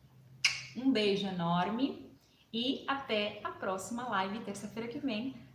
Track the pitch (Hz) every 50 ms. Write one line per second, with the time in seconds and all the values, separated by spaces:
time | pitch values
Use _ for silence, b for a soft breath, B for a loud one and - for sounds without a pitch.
0 | - - - - - - - - - - - - - - - - 262 269 240 214
1 | 208 202 196 180 202 190 185 180 170 170 170 175 180 202 220 240 269 370 403 -
2 | - - - B B B B B B B - 226 247 262 269 - - - 277 269
3 | - - 226 208 208 208 208 - - 349 349 - - 202 190 196 - - 233 240
4 | 254 247 214 190 190 196 202 233 - 202 202 - - 208 - 226 226 233 - 294
5 | 285 262 214 208 247 269 262 - - - -